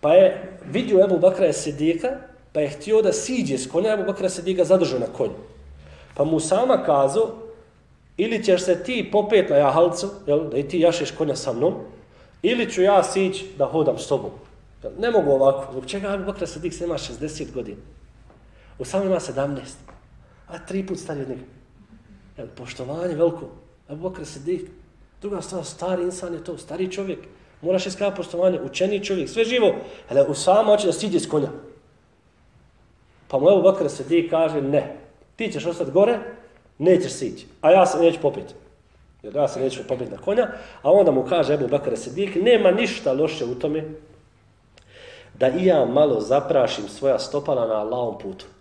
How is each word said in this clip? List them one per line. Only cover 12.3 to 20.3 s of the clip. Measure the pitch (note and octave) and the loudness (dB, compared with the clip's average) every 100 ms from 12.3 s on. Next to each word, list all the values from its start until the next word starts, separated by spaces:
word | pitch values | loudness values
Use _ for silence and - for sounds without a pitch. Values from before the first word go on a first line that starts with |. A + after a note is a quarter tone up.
| - | -4
ili | F#3 A#3+ A3+ | -2 0 -2
ću | - | 2
ja | F#3 G3+ | 4 4
sići | F3 F#3+ F#3+ F#3+ - - | 4 0 -2 -2 -10 -4
da | C3+ | -2
hodam | D3+ C#3+ - | 2 0 0
s | - | -2
tobom. | C#3 G2+ - - - _ - | -4 -4 -14 -20 -20 _ -16
Jel, | - - | -14 -6
ne | A3+ | 0
mogu | A3+ D3 | 2 2
ovako.” | C3+ C3+ C3+ - | 4 4 2 -4
Zbog | B2+ B2+ | -12 -8
čega | G3+ G3 | -8 -6
Ebu | G3+ F#3+ | -6 -6
Bakra | F#3+ E3+ | -8 -8
Sidik | D#3 E3+ | -8 -10
sad | - E3+ | -8 -6
ima | D3+ | -6
šezdeset | - A#2 D3+ - D3+ | -8 -10 -10 -10 -10
godina? | B2+ G#2 - - - - - - - _ _ - - | -10 -10 -12 -18 -20 -20 -20 -20 -20 _ _ -20 -14
Usama | C3 F#3+ G3 | -6 -4 0
ima | F#3 | -2
sedamnaest. | - C3 C#3 C#3 - - - - _ - - | -2 -4 -4 -4 -10 -20 -20 -20 _ -20 -20